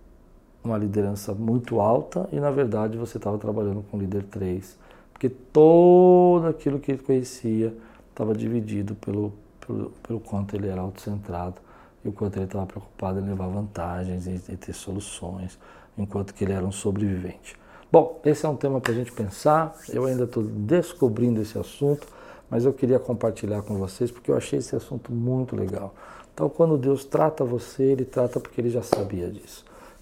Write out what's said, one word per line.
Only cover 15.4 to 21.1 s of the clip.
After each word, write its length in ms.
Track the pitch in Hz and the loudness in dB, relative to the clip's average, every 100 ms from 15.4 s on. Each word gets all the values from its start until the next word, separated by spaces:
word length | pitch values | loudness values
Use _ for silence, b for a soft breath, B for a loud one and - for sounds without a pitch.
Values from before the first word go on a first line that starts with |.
| 92 - B B B - | -12 -14 B B B -8
enquanto 360 | 101 101 98 | -6 -4 -6
que 100 | - | -4
ele 100 | 95 | -2
era 120 | 98 92 | -2 -2
um 60 | |
sobrevivente. 840 | - 107 98 101 92 90 - - - B B B | -4 -2 0 0 -2 -6 -12 -18 -20 B B B
Bom, 280 | 165 160 - 147 | 4 4 2 0
esse 200 | 147 156 | 2 0
é 40 | |
um 60 | 127 | -2
tema 260 | 139 131 | -2 0
pra 120 | 120 | 0
gente 180 | 117 123 | -2 -4
pensar, 640 | - 101 - 147 156 156 - - | -6 -8 -2 2 4 2 -6 -8
eu 160 | 123 131 | -4 -2
ainda 200 | 127 123 | 0 -2
tô 160 | 120 | -2
descobrindo 1000 | 107 107 104 175 165 - 127 | -2 -2 2 2 2 2 2